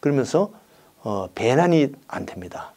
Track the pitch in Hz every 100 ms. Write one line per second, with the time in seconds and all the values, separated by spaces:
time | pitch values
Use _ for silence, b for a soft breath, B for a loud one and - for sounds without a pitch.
0 | 147 143 120 156 202 B B B B B
1 | 113 101 92 - 113 135 175 165 143 139
2 | _ - - - 90 - -